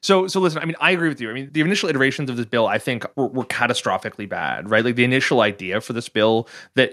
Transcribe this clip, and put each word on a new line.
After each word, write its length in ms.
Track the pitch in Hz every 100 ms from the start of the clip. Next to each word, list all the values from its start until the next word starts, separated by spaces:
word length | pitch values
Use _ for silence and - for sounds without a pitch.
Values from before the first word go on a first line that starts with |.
So, 220 | - 196 190
so 140 | 196
listen, 200 | 185 156
I 60 | 165
mean, 100 | 165
I 80 | 156
agree 200 | 185 165
with 120 | 139
you. 80 | 113
I 40 |
mean, 180 | 120 139
the 100 | 147
initial 260 | 156 202 175
iterations 400 | 143 135 135 139
of 80 | 120
this 120 | 113
bill, 180 | 117 110
I 140 | 107
think, 260 | - 120 - -
were, 120 | 127
were 160 | 127
catastrophically 840 | 117 - 120 - - 95 - - 104
bad, 400 | 90 78 57 90
right? 160 | 110
Like, 120 | 117 120
the 80 |
initial 380 | 123 131 135 131
idea 380 | 107 101 95 90
for 140 | -
this 160 | 117 -
bill 380 | - 110 113 117 - -
that 180 | - 127